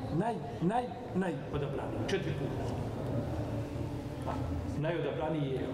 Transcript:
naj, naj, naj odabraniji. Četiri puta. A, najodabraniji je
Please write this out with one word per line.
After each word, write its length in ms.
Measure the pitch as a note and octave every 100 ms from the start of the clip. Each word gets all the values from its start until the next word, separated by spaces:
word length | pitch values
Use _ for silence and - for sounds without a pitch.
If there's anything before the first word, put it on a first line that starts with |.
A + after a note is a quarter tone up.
| A2+ D3+
naj, 160 | A3+ G#3+ - A2+
naj, 220 | E3 A#3+ A#3+ - -
naj 200 | F3+ F#3+ C#3+ -
odabraniji. 440 | D3 C#3 C3+ B2 G#2+ -
Četiri 240 | F#3+ D#3
puta. 400 | D3 C#3 A#2+ A#2+ A#2+ - - B2+ B2 - - - - - - - - - - -
A, 40 | C3+ - - - B2+
najodabraniji 720 | D#3+ E3 C#3 - D#3 D#3+ C3+
je 160 | B2+ C3